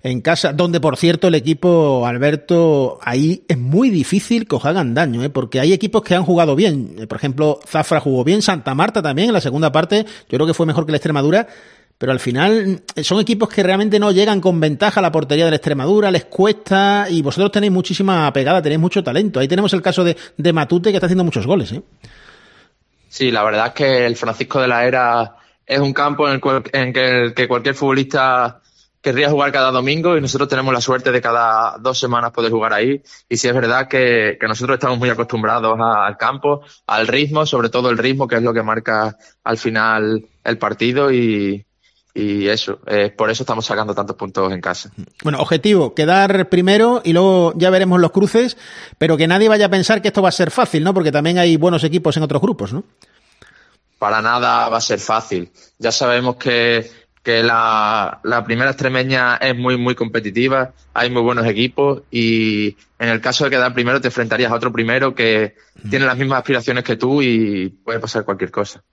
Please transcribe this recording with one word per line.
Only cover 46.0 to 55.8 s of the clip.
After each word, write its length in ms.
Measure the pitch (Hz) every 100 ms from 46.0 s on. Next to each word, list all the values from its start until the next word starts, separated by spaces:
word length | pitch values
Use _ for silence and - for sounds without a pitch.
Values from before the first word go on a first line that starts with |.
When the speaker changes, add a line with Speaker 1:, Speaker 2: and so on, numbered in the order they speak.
| 156 190 196 190 175
Speaker 1:
primero 520 | 175 185 208 226 247 170
y 80 |
luego 400 | 165 190 185 170 165
ya 140 | 180
veremos 300 | 185 185 180
los 120 | 165
cruces, 460 | 196 202 226 247 - - - - -
pero 200 | 160 156
que 100 | 160
nadie 200 | 185 220
vaya 180 | 214 202
a 20 |
pensar 320 | 190 180 220
que 60 | 214
esto 160 | 202
va 60 | 190
a 20 |
ser 180 | - 165
fácil, 340 | - 233 156
¿no? 120 | 165 190
Porque 160 | 156
también 260 | 143 156 180
hay 200 | 175 160
buenos 260 | 170 170
equipos 340 | 156 170 160 151
en 60 |
otros 180 | 151 143
grupos, 320 | 208 180 101
¿no? 100 | 131 - _ _ _ _ _ - _ _ _ _ _
Speaker 2:
Para 220 | 107 110
nada 480 | 110 123 120 117 117
va 80 | 113
a 40 |
ser 180 | - 104
fácil. 520 | - 110 - 92 87 _ _
Ya 140 | _